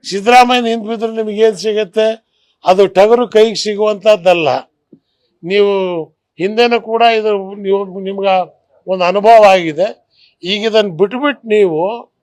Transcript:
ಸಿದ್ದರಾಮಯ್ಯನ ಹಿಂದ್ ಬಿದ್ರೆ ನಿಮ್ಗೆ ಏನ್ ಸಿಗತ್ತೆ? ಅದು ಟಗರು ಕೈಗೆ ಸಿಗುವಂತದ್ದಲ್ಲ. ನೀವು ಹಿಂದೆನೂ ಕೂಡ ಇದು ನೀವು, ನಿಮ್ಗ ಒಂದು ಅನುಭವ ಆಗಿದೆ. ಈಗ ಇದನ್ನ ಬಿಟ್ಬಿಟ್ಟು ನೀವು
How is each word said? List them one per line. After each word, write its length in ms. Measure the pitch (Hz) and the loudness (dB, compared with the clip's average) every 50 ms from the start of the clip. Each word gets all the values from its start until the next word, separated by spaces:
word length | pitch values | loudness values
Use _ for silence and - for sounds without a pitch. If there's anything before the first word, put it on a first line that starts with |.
| _ - | _ -8
ಸಿದ್ದರಾಮಯ್ಯನ 560 | 185 202 196 226 247 254 247 247 254 247 240 | -10 -4 0 4 6 6 6 4 2 -2 0
ಹಿಂದ್ 220 | 226 226 233 208 | -2 -4 -4 -6
ಬಿದ್ರೆ 240 | 208 233 220 226 226 | -8 -8 -6 -6 -6
ನಿಮ್ಗೆ 300 | 226 226 220 214 208 208 | -6 -6 -6 -6 -2 0
ಏನ್ 140 | 220 220 214 | 0 0 0
ಸಿಗತ್ತೆ? 720 | 170 175 220 208 208 214 - _ 214 220 220 220 226 _ _ _ _ _ _ _ _ _ | -2 -6 -4 -4 -4 -6 -4 _ -2 -2 -2 -2 -6 _ _ _ _ _ _ _ _ _
ಅದು 220 | 151 190 190 196 | 0 2 2 2
ಟಗರು 400 | 185 185 185 196 220 233 240 247 | 2 4 2 4 4 4 2 0
ಕೈಗೆ 280 | 214 - 214 220 226 208 | 0 2 2 2 2 0
ಸಿಗುವಂತದ್ದಲ್ಲ. 960 | - - 214 208 196 214 214 214 196 175 220 214 196 170 185 175 175 160 139 123 131 - _ _ _ _ _ - _ _ _ _ _ _ _ _ _ - | -4 -6 -6 -4 -2 -2 -2 -2 -2 0 0 0 2 2 0 0 2 0 -2 -2 -2 -6 _ _ _ _ _ -20 _ _ _ _ _ _ _ _ _ -8
ನೀವು 600 | 170 190 208 202 202 196 196 190 180 180 165 156 _ _ _ _ _ _ | -4 0 0 0 0 0 -2 -4 -4 -6 -8 -10 _ _ _ _ _ _
ಹಿಂದೆನೂ 440 | - 165 202 214 220 240 240 240 226 | -6 -6 -4 0 0 0 0 0 -4
ಕೂಡ 200 | 233 226 220 226 | -4 -4 -2 2
ಇದು 540 | 233 233 226 220 214 214 208 196 190 190 202 208 | 2 2 2 2 -2 -2 -4 -4 -6 -10 -14 -10
ನೀವು, 380 | 202 190 196 196 202 190 180 196 | -4 -2 -2 -2 -2 -8 -12 -12
ನಿಮ್ಗ 260 | 190 190 196 196 196 196 190 185 180 - _ _ _ _ _ _ _ | -10 -10 -8 -4 -2 0 0 0 -2 -4 _ _ _ _ _ _ _
ಒಂದು 160 | - 190 185 180 | -8 -4 -2 -2
ಅನುಭವ 380 | 175 185 202 202 220 233 220 214 | -2 -2 0 4 6 6 8 8
ಆಗಿದೆ. 640 | 196 190 190 170 160 147 151 185 220 - _ _ _ _ _ _ _ _ _ - | 6 4 4 0 -4 -4 -2 -4 -4 -4 _ _ _ _ _ _ _ _ _ -8
ಈಗ 200 | 175 202 208 208 | -6 -6 -4 -4
ಇದನ್ನ 280 | 226 208 220 214 202 | 0 0 0 0 0
ಬಿಟ್ಬಿಟ್ಟು 560 | 170 151 196 202 247 247 285 285 269 _ _ | -2 -2 -2 -2 -2 -4 -4 -4 -4 _ _
ನೀವು 640 | 226 214 214 202 180 160 156 170 196 233 233 - _ _ _ | -2 0 2 2 0 0 -2 -4 -6 -6 -10 -14 _ _ _